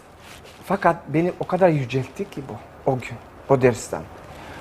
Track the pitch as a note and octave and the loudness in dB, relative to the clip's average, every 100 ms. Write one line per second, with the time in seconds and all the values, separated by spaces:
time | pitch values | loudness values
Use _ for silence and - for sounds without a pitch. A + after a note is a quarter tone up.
0 | - - - - - - - G3 F3 E3 | -20 -20 -20 -20 -20 -20 -4 2 2 2
1 | - D3+ F3 - D#3+ F3+ F#3 D3+ B2 C3 | 0 0 0 -2 -4 4 4 4 0 -2
2 | B2 - G3+ - C3+ G#2+ - - - B2+ | -4 -6 -10 -10 -12 -12 -14 -6 -2 -2
3 | - A2+ - - - C3+ B2+ A2 - E2 | -4 -12 -16 -18 2 4 6 2 -4 -8
4 | D#2+ - - - - - | -10 -16 -18 -18 -16 -16